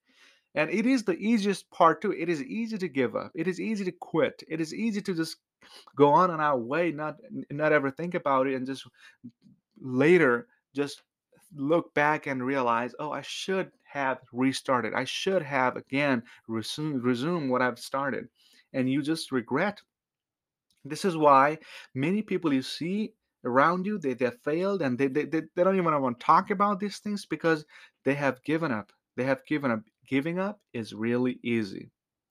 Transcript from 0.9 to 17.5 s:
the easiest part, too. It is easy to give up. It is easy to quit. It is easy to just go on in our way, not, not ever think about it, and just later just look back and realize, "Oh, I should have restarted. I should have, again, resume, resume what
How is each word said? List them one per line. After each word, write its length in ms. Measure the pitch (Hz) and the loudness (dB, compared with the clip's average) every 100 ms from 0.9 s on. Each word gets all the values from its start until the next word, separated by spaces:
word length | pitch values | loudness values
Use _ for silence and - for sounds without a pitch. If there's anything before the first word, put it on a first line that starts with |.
| 269 | 0
the 120 | 202 - | 0 -2
easiest 520 | 202 233 202 190 - | 0 2 0 -2 -8
part, 300 | - 165 160 | 4 4 4
too. 100 | 208 | -2
It 160 | - 165 | -2 -2
is 160 | 165 | -4
easy 340 | 131 202 226 220 | -4 -6 -6 -6
to 120 | 180 | -4
give 260 | 135 120 104 | 0 0 -2
up. 160 | 95 | -8
It 140 | - 165 | -6 -4
is 140 | 180 | -4
easy 240 | 196 220 185 | -4 -4 -6
to 80 | |
quit. 500 | 165 - 165 175 - - | -8 -4 0 0 -2 -10
It 100 | 160 | -6
is 140 | 156 | -6
easy 260 | 180 226 208 | -4 -4 -4
to 120 | 202 | -4
just 240 | 170 160 - _ _ - - - - | -4 -4 -8 _ _ -20 -20 -18 4
go 140 | 143 | 6
on 220 | 151 180 | 8 6
in 100 | 160 | 2
our 160 | 151 135 | 0 0
way, 340 | 117 151 175 | -2 -2 -2
not, 260 | 147 151 147 - 131 135 | -2 -8 -10 -14 -12 -10
not 220 | 143 151 | -2 4
ever 200 | 151 135 | 4 2
think 220 | - 170 | -4 -6
about 340 | 175 143 135 135 | -4 2 2 2
it, 80 | 131 | -2
and 100 | 127 | -4
just 200 | 135 - _ - _ 123 - _ _ _ _ | -8 -12 _ -20 _ -20 -20 _ _ _ _
later 680 | 131 127 143 180 143 120 120 _ _ 135 | -4 2 6 6 6 2 -2 _ _ -6
just 260 | 143 - _ _ _ _ _ 147 | -6 -6 _ _ _ _ _ -8
look 380 | 139 170 - | 0 0 0
back 340 | - 147 151 151 | 2 2 2 -2
and 180 | 131 123 | -6 -2
realize, 480 | 139 123 117 123 120 | 0 0 0 -2 -6
"Oh, 120 | 151 | -8
I 100 | 135 | -8
should 500 | 139 - - 190 151 _ | -10 -10 -4 -4 -4 _
have 360 | _ 143 135 127 - | _ -4 -2 -4 -6
restarted. 600 | 120 131 131 - 127 110 | 0 0 0 0 0 0
I 120 | 98 131 | -4 -4
should 380 | - - 190 | -4 -2 -2
have, 340 | 139 139 127 - | 0 0 0 0
again, 460 | - 135 143 123 - - - | -6 -2 0 0 -4 -20 -8
resume, 500 | 113 107 - 156 139 | -6 -6 -6 -4 -2
resume 480 | 123 120 143 175 | 0 0 0 -2
what 140 | 135 | -2